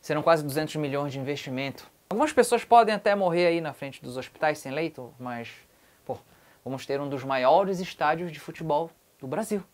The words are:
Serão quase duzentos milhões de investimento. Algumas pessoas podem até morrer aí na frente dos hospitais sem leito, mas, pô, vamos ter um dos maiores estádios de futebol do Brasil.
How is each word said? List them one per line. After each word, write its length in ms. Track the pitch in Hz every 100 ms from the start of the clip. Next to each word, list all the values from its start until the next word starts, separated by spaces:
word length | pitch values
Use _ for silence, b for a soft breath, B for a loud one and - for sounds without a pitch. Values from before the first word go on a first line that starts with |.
Serão 220 | - 151
quase 200 | 156 165
duzentos 340 | 147 135 151 151
milhões 360 | 147 139 143
de 60 | 135
investimento. 720 | 135 143 - 131 135 131 - _ _
Algumas 220 | 202 302
pessoas 300 | 277 233 233
podem 320 | - 233 220
até 200 | 208 214
morrer 320 | 202 185 170 175
aí 140 | 170
na 120 | 160
frente 300 | 135 139 -
dos 160 | 139 127
hospitais 400 | 123 - 156 147
sem 120 | 139
leito, 420 | 139 160 156 123 123
mas, 320 | 123 120 117 - _ b b b
pô, 120 | - 117 _ b b b
vamos 240 | - 131 -
ter 140 | 139
um 80 | 143
dos 160 | 139
maiores 560 | 135 135 127 165 196 185
estádios 500 | 185 - 151 160 175
de 80 | 156
futebol 520 | - 160 160 147 165 _ _ _
do 80 | 131
Brasil. 360 | 156 220 208 180